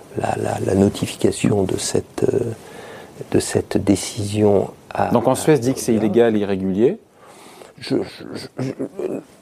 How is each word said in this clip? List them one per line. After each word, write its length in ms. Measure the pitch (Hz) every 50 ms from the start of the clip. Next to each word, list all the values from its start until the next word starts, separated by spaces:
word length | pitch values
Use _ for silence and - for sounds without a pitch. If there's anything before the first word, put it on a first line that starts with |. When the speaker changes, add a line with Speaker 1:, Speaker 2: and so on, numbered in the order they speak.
| - - -
Speaker 1:
la, 200 | - - - -
la, 220 | - - - 104 - -
la 120 | - 95
notification 880 | 98 98 104 - - - - - - - 98 - - - - 107 101 95
de 140 | 92 -
cette, 460 | 101 - - - - - - - - - -
euh, 200 | - 135 117 113 110 - - - - - - - - - - - - - - -
de 80 | - 98
cette 380 | - - - - - - - -
décision 920 | 98 101 98 - - - - 110 101 101 104 107 104 101 101 95 - - - - - - -
à, 160 | - 101 92
Speaker 2:
Donc 180 | - 120 -
en 60 | 127 131
Suez 240 | - - 160 156
dit 160 | 127 117 131 131
que 60 | -
c'est 140 | - 127 113
Speaker 1:
à 20 |
Veolia. 120 | 104 110
Speaker 2:
illégal, 300 | 107 101 117 117 117 107
irrégulier. 600 | 104 101 98 98 95 95 95 92 101 117 156 214 - - _ _ _ - - - - - - - - - - - -
Speaker 1:
Je, 180 | - - 127 107 95
je, 200 | - - - - - -
je, 120 | - - - - -
je, 120 | 131 131 - - 135 - - - - - - 98 - - - -